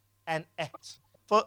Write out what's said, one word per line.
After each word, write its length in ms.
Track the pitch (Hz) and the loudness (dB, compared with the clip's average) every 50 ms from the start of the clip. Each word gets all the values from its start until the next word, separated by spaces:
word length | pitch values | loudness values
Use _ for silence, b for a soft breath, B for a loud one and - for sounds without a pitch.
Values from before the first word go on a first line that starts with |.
| _ _ _ _ - | _ _ _ _ -6
an 200 | 165 160 156 170 _ - | -4 -4 -4 -6 _ -8
act. 440 | - 160 135 - - - - - - _ _ _ _ _ | -8 -8 -8 -8 -18 -20 -20 -20 -20 _ _ _ _ _
For, 180 | - 208 214 208 | 2 4 4 4